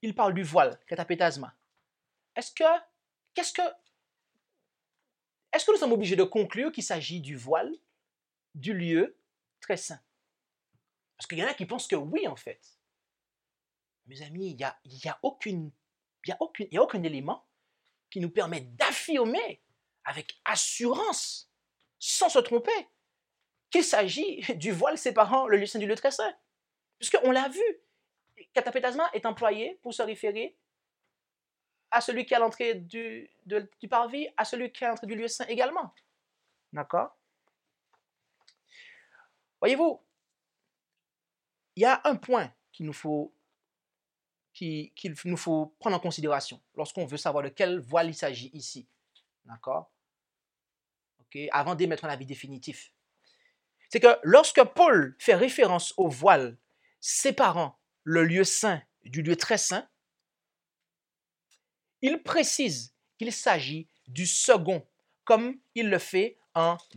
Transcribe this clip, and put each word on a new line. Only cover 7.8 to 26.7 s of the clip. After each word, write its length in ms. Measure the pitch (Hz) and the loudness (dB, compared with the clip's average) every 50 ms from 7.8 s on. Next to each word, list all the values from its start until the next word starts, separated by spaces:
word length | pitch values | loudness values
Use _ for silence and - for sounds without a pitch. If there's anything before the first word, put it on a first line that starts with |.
| _ _ _ _ _ _ _ _ _ _ _ _ _ _ - | _ _ _ _ _ _ _ _ _ _ _ _ _ _ -16
du 180 | 147 127 202 | -10 -8 -6
lieu 460 | 208 180 170 170 165 165 214 - - _ _ _ _ _ _ _ _ _ | -4 -4 -2 0 2 2 0 0 -2 _ _ _ _ _ _ _ _ _
très 160 | - - 190 | -6 -6 -6
saint ? 240 | 170 - - 151 131 _ _ _ _ _ _ _ _ _ _ _ _ _ _ _ _ _ _ _ _ _ _ _ | -6 -6 -10 -14 -16 _ _ _ _ _ _ _ _ _ _ _ _ _ _ _ _ _ _ _ _ _ _ _
Parce 120 | - - - | -18 -14 -10
qu'il 100 | 170 160 | -6 -4
y 60 | 202 | -4
en 40 | 269 | -4
a 60 | 285 | -4
qui 100 | - 180 | -6 -8
pensent 220 | - 233 240 - | -8 -8 -10 -4
que 100 | - 196 | -4 -4
oui, 300 | 151 139 156 - 427 359 | -4 -2 -4 -4 -4 -4
en 80 | 175 127 | -6 -8
fait. 260 | - - - - - _ _ _ _ _ _ _ _ _ _ _ _ _ _ _ _ _ _ _ _ _ _ _ _ _ _ _ _ _ | -10 -14 -18 -18 -18 _ _ _ _ _ _ _ _ _ _ _ _ _ _ _ _ _ _ _ _ _ _ _ _ _ _ _ _ _
Mes 140 | 120 135 135 | -20 -20 -18
amis, 280 | 151 147 160 185 196 180 | -18 -14 -12 -10 -10 -10
il 100 | 139 120 | -8 -8
y 40 | 135 | -8
a, 120 | 131 - _ _ | -8 -8 _ _
il 200 | 127 131 131 - | -20 -18 -12 -10
y 40 | 160 | -10
a 100 | - - | -8 -6
aucune, 480 | - 277 - - - 214 185 170 156 147 - _ _ _ _ _ _ _ _ _ - | -6 -6 -6 -6 -8 -8 -6 -6 -8 -10 -14 _ _ _ _ _ _ _ _ _ -10
il 60 | 175 | -10
y 20 | |
a 40 | - - | -8 -6
aucune, 260 | 330 - - - 202 - | -8 -8 -8 -10 -10 -2
il 40 | 156 | 2
y 40 | 202 | 2
a 40 | |
aucun 200 | 302 - - 190 165 | 2 2 0 -2 -6
élément 420 | 160 147 131 139 165 226 - _ _ _ _ _ _ _ _ _ _ _ _ _ _ | -6 -6 -6 -8 -8 -10 -10 _ _ _ _ _ _ _ _ _ _ _ _ _ _
qui 100 | - 190 | -8 -8
nous 100 | 170 165 | -6 -4
permet 300 | 165 208 180 165 170 143 | -4 -4 -4 -4 -6 -10
d'affirmer 1000 | 127 123 - - - - 262 - - 339 311 262 233 220 269 381 226 - - - _ _ _ _ _ _ _ _ - | -12 -8 -4 -2 -2 -2 -2 -4 -4 -2 0 0 0 0 -2 -4 -4 -6 -10 -16 _ _ _ _ _ _ _ _ -12
avec 320 | 135 - - - - - _ - | -10 -10 -10 -12 -14 -14 _ -6
assurance, 1080 | - - - - - - - 240 240 262 311 440 415 - - - - - - - _ _ _ _ _ _ _ _ _ _ _ | -4 -2 -2 -2 -2 -4 -4 -2 -2 -2 -2 -2 -4 -4 -4 -6 -8 -10 -14 -16 _ _ _ _ _ _ _ _ _ _ _
sans 300 | - - - - 381 320 | -6 -4 0 2 2 4
se 120 | - 254 | 4 4
tromper, 480 | 240 - 233 233 240 415 453 392 - - _ _ _ _ _ _ _ _ _ _ _ _ _ _ _ _ | 4 4 0 0 0 0 -2 -2 -4 -8 _ _ _ _ _ _ _ _ _ _ _ _ _ _ _ _
qu'il 140 | - 349 339 | 0 0 2
s'agit 580 | - - 214 196 180 165 294 359 392 - - | 2 2 2 2 0 -2 -4 -4 -4 -6 -6
<laughs> 140 | - - 226 | -6 -6 -6
du 160 | 156 156 220 | -4 -4 -4
voile 260 | 185 165 247 294 320 - | -2 0 0 0 0 -2
séparant 480 | - 254 - 226 208 190 254 269 262 | -4 2 4 4 6 6 4 2 4
le 100 | 226 208 | 4 4
lieu 100 | 202 202 | 2 2
saint 120 | 208 - 214 | 0 -4 -4
du 80 | 208 | -4
lieu 100 | 196 226 | -4 -2
très 140 | - - 269 | 0 0 -2
saint. 240 | - - 427 392 - - _ _ _ _ _ _ | 0 -2 -4 -6 -6 -10 _ _ _ _ _ _